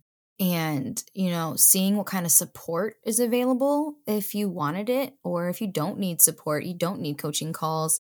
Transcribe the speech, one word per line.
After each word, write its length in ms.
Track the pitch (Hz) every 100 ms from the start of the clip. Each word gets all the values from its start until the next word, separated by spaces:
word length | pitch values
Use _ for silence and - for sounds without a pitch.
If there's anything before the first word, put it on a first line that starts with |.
| _ _ _ -
and, 600 | 185 170 160 143 - - -
you 160 | - 185
know, 240 | 170 160
seeing 420 | - - 190 190 208
what 120 | 196
kind 180 | 190 170
of 60 |
support 640 | - 180 - - 165 214 -
is 160 | 220 226
available 720 | 240 247 247 254 277 294 311 294
if 300 | - 214 202
you 140 | 208 208
wanted 420 | 175 147 180 208
it, 240 | 254 269 -
or 260 | 180 175 175
if 120 | 180
you 80 | 208
don't 320 | 160 151 -
need 200 | 190 160
support, 440 | - 156 - 151
you 100 | -
don't 260 | 175 170 -
need 180 | 147 147
coaching 340 | 151 147 156
calls, 480 | 165 160 160 160 - _